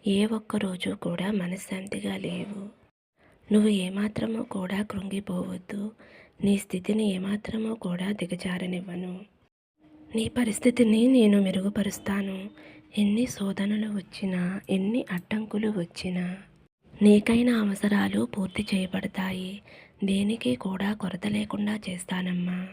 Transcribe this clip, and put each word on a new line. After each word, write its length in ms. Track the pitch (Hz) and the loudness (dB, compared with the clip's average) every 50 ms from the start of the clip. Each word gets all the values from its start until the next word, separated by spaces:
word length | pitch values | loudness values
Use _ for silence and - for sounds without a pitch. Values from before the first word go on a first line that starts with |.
| _ 208 | _ 2
ఏ 160 | 196 196 208 | 2 4 2
ఒక్క 300 | 220 233 220 214 _ - | 2 0 -4 -4 _ -2
రోజు 340 | 208 202 190 180 180 - 190 | -2 -2 -2 -4 -4 -4 -4
కూడా 420 | 196 202 - 180 170 175 180 196 | -4 -4 -4 -4 -4 -2 -2 -2
మనశ్శాంతిగా 840 | 220 202 175 175 185 196 - - 196 190 190 202 208 202 202 202 190 190 | -2 -2 -2 -4 -6 -8 -8 -8 -8 -8 -6 -8 -8 -6 -4 -6 -6 -4
లేవు. 640 | - 170 175 175 170 202 202 196 196 208 - _ _ _ _ _ _ _ _ _ _ - _ _ _ - 208 | -6 -6 -6 -6 -8 -8 -8 -10 -12 -14 -16 _ _ _ _ _ _ _ _ _ _ -20 _ _ _ 2 4
నువ్వు 160 | 214 208 214 | 4 6 6
ఏమాత్రమూ 720 | 208 196 180 180 190 196 208 214 214 - 226 226 226 226 233 | 4 2 0 -2 -2 -2 -2 -2 -2 -4 -4 -4 -4 -6 -6
కూడా 400 | - - 202 185 185 196 190 214 | -6 -6 -6 -4 -4 -2 -4 -4
కృంగిపోవద్దు. 1080 | 214 - 196 185 196 190 196 196 - 185 180 180 180 185 180 - _ - 202 202 214 - _ - - - - - _ _ _ 240 | -4 -6 -8 -6 -6 -6 -6 -6 -4 -4 -4 -4 -6 -8 -12 -10 _ -8 -8 -8 -8 -10 _ -20 -20 -20 -20 -20 _ _ _ 0
నీ 140 | 202 202 196 | 2 2 2
స్థితిని 560 | - _ - 185 180 - 208 214 220 208 190 | 0 _ -6 -6 -2 0 0 0 2 0 0
ఏమాత్రమూ 640 | 185 185 196 202 208 - - 202 220 220 220 226 | -2 -2 -4 -4 -4 -6 -6 -6 -4 -4 -4 -6
కూడా 360 | 226 - 185 175 175 180 196 | -4 -4 -6 -4 -2 -2 -4
దిగజారనివ్వను. 1080 | 208 208 185 175 180 175 - 185 180 185 185 180 180 180 185 185 175 175 180 180 180 185 208 _ _ _ _ _ _ _ _ _ _ _ _ _ - - - - - | -4 -4 -4 -6 -6 -6 -4 -4 -4 -4 -4 -4 -4 -6 -6 -8 -8 -8 -8 -8 -8 -12 -14 _ _ _ _ _ _ _ _ _ _ _ _ _ -20 -20 -20 -6 -4
నీ 120 | 226 226 226 | -4 -4 -2
పరిస్థితిని 800 | - 247 240 226 202 - - 247 240 247 247 220 214 220 233 254 | 0 0 0 0 0 2 2 2 6 6 6 6 6 6 6 8
నేను 340 | 262 254 220 208 202 202 | 8 8 8 8 8 6
మెరుగుపరుస్తాను. 1080 | 196 190 185 190 185 202 208 214 196 202 190 - - - 196 202 196 196 190 190 190 208 - - - - - - - - - 208 | 4 4 2 0 0 0 0 0 -2 -2 -4 -6 -6 -4 -4 -2 -2 -4 -6 -8 -10 -12 -14 -18 -20 -20 -20 -20 -20 -8 0 2
ఎన్ని 280 | 208 202 208 220 247 | 2 4 4 2 0
శోధనలు 600 | 254 - - 202 196 190 185 196 202 214 214 214 220 | 0 -2 -4 -4 -2 0 0 0 0 0 0 -2 -2
వచ్చినా, 760 | 208 196 185 - - - - 190 185 180 180 175 185 202 - - | -4 -6 -8 -8 -10 -6 -4 -2 0 0 0 -2 -2 -4 -2 0
ఎన్ని 360 | 196 190 190 196 226 254 - - | 0 0 2 2 0 0 -2 -2
అడ్డంకులు 580 | 190 180 - _ 208 214 220 214 - 208 220 214 | -4 -6 -4 _ -4 -4 -2 -2 -2 -2 0 0
వచ్చినా, 680 | 214 196 170 170 - - - 185 180 180 180 180 185 196 196 - - _ _ _ _ _ _ - - - | 0 -2 -4 -6 -8 -8 -6 -4 -2 -2 -2 -4 -6 -8 -12 -20 -20 _ _ _ _ _ _ -20 -2 6
నీకైన 480 | 208 208 208 208 208 - 226 233 240 247 | 8 10 10 10 8 6 4 6 6 6
అవసరాలు 760 | 240 226 214 202 196 - - 202 208 202 196 196 196 202 233 | 4 4 2 2 0 2 2 2 4 4 2 2 2 0 -2
పూర్తి 420 | 240 - 208 190 185 - - 208 - - | -2 -2 -4 -4 -4 -2 -4 -2 0 0
చేయబడతాయి. 840 | 190 185 185 - 190 - 202 - - 185 190 185 185 185 185 196 202 - - - - - - _ _ - | 0 0 0 -4 -4 -6 -4 -4 -4 -4 -4 -4 -6 -6 -8 -10 -12 -16 -20 -20 -20 -20 -20 _ _ -2
దేనికి 520 | 196 196 196 202 208 226 233 - 247 254 | 0 2 2 2 2 0 0 0 -2 -2
కూడా 380 | 247 - 190 185 185 196 202 214 | -2 -2 -4 -4 -2 -2 -2 -2
కొరత 340 | 208 - 180 - 180 - 208 | -2 -4 -6 -6 -4 -4 -2
లేకుండా 520 | 208 208 214 208 - 202 208 208 214 214 - 190 | 0 0 -2 -2 -4 -4 -2 -2 -2 -4 -4 -8
చేస్తానమ్మా. 760 | 180 180 - - 185 185 185 185 180 180 180 180 180 180 185 185 | -8 -8 -6 -6 -4 -4 -2 -2 -2 -2 -2 -2 -2 -4 -6 -8